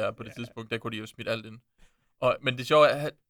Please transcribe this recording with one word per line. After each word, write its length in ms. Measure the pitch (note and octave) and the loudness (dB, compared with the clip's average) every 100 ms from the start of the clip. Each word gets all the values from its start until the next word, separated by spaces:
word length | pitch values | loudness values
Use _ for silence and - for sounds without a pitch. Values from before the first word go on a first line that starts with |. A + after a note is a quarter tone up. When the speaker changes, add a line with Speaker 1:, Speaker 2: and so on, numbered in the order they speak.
Speaker 1:
der 100 | G#2 | -2
på 120 | A2 | -4
det 60 | A2 | -12
Speaker 2:
Ja. 60 | |
Speaker 1:
tidspunkt. 360 | - A#2 - A2+ | -12 -14 -12 -8
Der 80 | A2+ | -8
kunne 140 | A#2 | -6
de 40 | A2 | -10
jo 100 | G#2+ | -10
smidt 220 | - G#2+ | -10 -6
alt 180 | A2+ A2 | -6 -8
ind. 120 | A2+ _ _ - _ _ - | -20 _ _ -20 _ _ -2
Og, 160 | B2+ - | 0 0
men 160 | C#3 B2 | -2 -4
det 80 | A#2+ | 4
sjove 200 | D3+ D3 | 6 6
er, 180 | C#3 D3 | 4 -4
at, 80 | - _ | -8 _